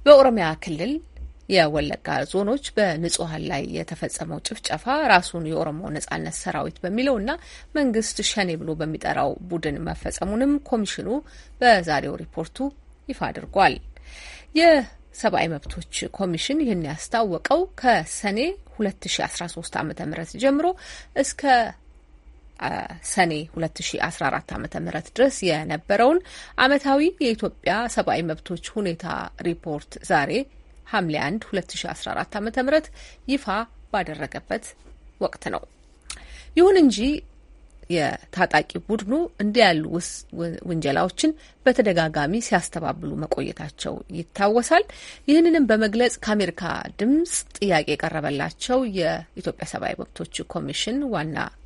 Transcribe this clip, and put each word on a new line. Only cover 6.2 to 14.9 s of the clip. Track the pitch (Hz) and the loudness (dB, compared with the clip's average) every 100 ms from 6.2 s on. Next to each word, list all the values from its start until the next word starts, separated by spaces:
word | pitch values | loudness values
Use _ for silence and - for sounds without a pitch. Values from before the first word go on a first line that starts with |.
| 160 - | -6 -6
ሰራዊት | 180 165 - - | -6 -4 -6 -6
በሚለውና | 180 214 269 233 214 330 - - - | -4 0 0 0 -2 -6 -10 -20 -6
መንግስት | 302 269 220 220 - | 0 2 2 -2 -4
ሸኔ | 202 220 185 160 | -2 0 -2 -2
ብሎ | 160 156 | -4 -4
በሚጠራው | 156 156 - - 143 - 180 | -4 -4 -2 0 0 -2 -6
ቡድን | 170 156 143 | -4 -4 -4
መፈጸሙንም | 160 170 - - 190 214 277 285 - | -6 -6 -8 -6 -4 0 2 2 0
ኮሚሽኑ | 233 202 - 180 269 - - - - | -2 -2 -6 -4 -6 -6 -20 -20 2
በዛሬው | 247 202 165 143 135 - | 6 6 4 0 -2 -8
ሪፖርቱ | 165 - 165 - 277 277 - - - | -10 -8 -10 -6 -6 -6 -20 -20 -14
ይፋ | 262 - | -6 -6
አድርጓል። | - - 196 175 - - - - - - - - 311 | -6 -2 4 4 2 -12 -20 -20 -20 -18 -20 -4 4
የሰብአዊ | 330 302 220 | 6 6 2